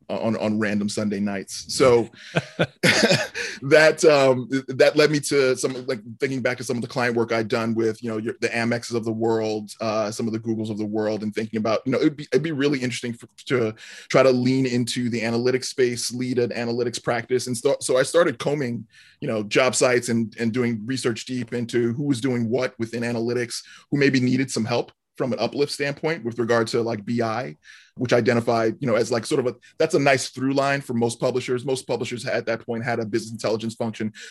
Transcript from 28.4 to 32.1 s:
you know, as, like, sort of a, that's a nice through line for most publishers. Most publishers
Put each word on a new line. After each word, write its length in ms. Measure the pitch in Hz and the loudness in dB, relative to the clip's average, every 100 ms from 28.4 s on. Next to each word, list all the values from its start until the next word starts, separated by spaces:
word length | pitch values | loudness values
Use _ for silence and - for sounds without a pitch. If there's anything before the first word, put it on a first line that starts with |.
| 120 117 113 - | 2 2 2 0
you 60 | 120 | 0
know, 80 | 120 | 0
as, 160 | 113 | 2
like, 140 | 123 107 | 0 0
sort 120 | 147 | -2
of 80 | 123 | -2
a, 80 | 113 - - | -6 -10 -2
that's 160 | 160 | 0
a 40 | 165 | 4
nice 320 | 139 135 - | 4 2 0
through 240 | - 131 | -4 0
line 260 | 135 139 139 | 2 2 0
for 140 | 135 | -2
most 260 | 117 120 117 | 0 0 0
publishers. 460 | 127 123 120 123 131 | -2 0 -2 -2 -2
Most 200 | 131 - | -4 -2
publishers 380 | 117 117 | -4 -4